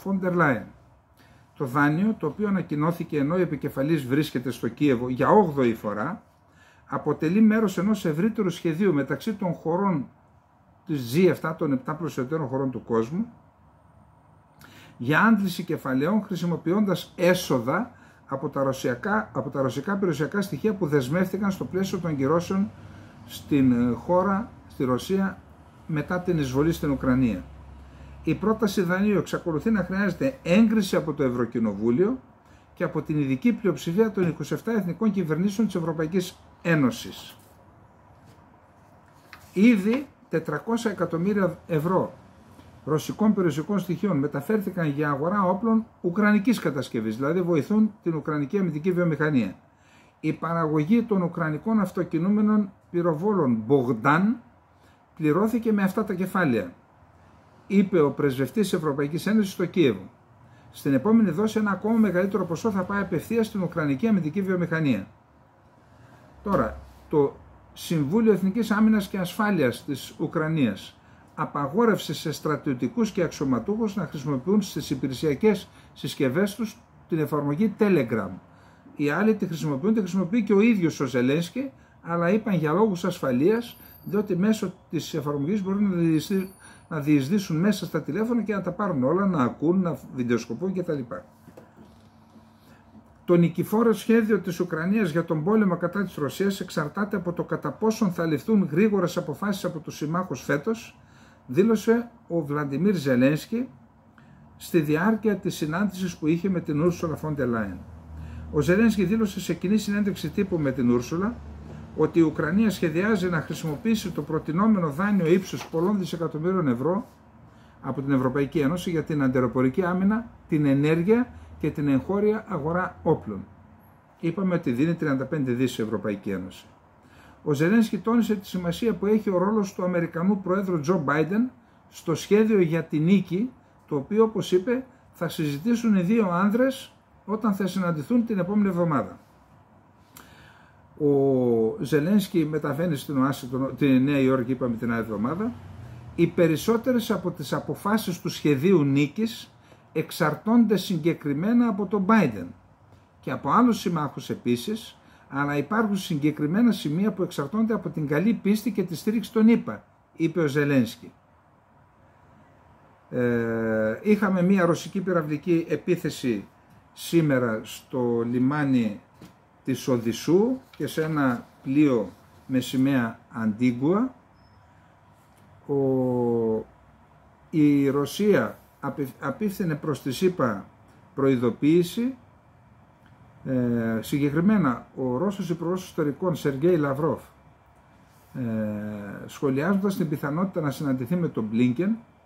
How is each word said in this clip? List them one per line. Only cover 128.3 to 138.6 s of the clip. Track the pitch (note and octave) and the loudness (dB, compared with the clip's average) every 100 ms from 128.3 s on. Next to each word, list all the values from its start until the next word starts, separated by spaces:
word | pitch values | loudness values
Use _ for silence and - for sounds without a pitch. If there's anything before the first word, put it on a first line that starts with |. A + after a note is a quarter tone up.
τη | G#3 - | -2 -4
σημασία | F#3 E3+ E3+ A#3 | -6 -4 -2 -2
που | F3 G3 | 0 2
έχει | G#3+ G#3+ | 2 2
ο | F3+ | 0
ρόλος | F#3+ A3 F#3+ | 2 2 0
του | - | -2
Αμερικανού | F#3 F3 E3 E3 F#3 G3+ | -2 0 -2 0 0 0
Προέδρου | F3 F#3 F#3+ F3 | 0 -2 0 -2
Τζο | C#3 F#3 | 0 0
Μπάιντεν | C#3 D3 D#3 G#3 B3+ - _ _ _ | 2 0 2 0 -2 -4 _ _ _
στο | - - | -10 -4
σχέδιο | D3+ - G#3 A3 G#3 | -4 2 4 6 4
για | E3 E3 | 4 0
τη | D#3+ D3+ | -2 0
νίκη, | D#3+ G3 F#3+ F3 B3+ - _ _ - | 4 4 4 -2 -4 -8 _ _ -6
το | D3 | -6
οποίο, | C3+ G#3 | 0 2
όπως | A3 G#3 - | 2 2 0
είπε, | F#3 F#3 B3 - - _ | 0 2 -2 -4 -16 _
θα | - E3 | -8 -6
συζητήσουν | - D3+ C#3+ G3+ A#3 A#3 G3 | -2 -4 -2 0 0 2 2
οι | |
δύο | F3 A#3 F#3+ | 4 2 2
άνδρες | F3 G3+ A#3 C4 C4 - - _ _ | 2 2 4 2 0 -10 -20 _ _
όταν | - A3 A3+ | -6 -2 0
θα | G3 F#3+ | 0 -2
συναντηθούν | F#3+ F3 D#3 C3+ A#3+ | -2 -2 -2 0 0
την | A3+ G3+ | 2 0
επόμενη | F3 G#3 | 0 2